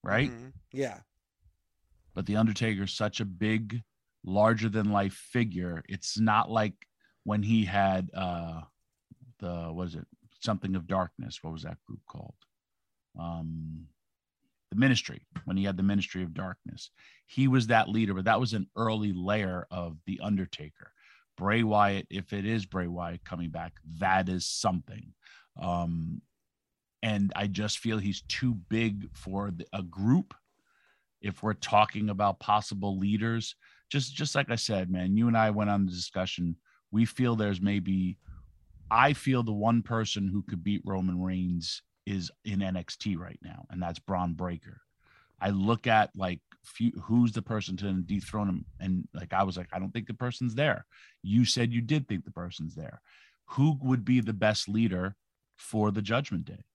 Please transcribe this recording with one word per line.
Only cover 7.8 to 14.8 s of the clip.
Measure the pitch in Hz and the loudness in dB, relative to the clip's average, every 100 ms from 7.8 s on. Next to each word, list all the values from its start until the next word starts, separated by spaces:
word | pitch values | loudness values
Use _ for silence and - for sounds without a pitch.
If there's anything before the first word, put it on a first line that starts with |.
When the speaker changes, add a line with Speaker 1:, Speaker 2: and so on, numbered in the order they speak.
| 98 95 92 | 4 2 -2
Speaker 1:
uh, | 95 92 87 85 82 78 _ _ _ _ - - _ | -4 -4 -4 -6 -10 -14 _ _ _ _ -20 -20 _
the, | 90 87 82 | -8 -6 -6
what | 82 90 | -6 -6
is | |
it? | 82 - - _ _ | -8 -14 -20 _ _
Something | - 101 95 95 | -4 -2 -2 -4
of | 82 | 0
Darkness. | 95 90 - 57 - | -2 -2 -6 -12 -10
What | 80 | -10
was | 80 | -10
that | 78 85 _ | -10 -12 _
group | - _ | -18 _
called? | - 71 - _ _ _ _ _ _ _ - | -14 -14 -18 _ _ _ _ _ _ _ -12
Um, | 85 85 80 80 80 80 80 _ _ _ _ _ _ _ _ | -8 -6 -6 -8 -8 -12 -16 _ _ _ _ _ _ _ _
the | |
Ministry, | 98 | 4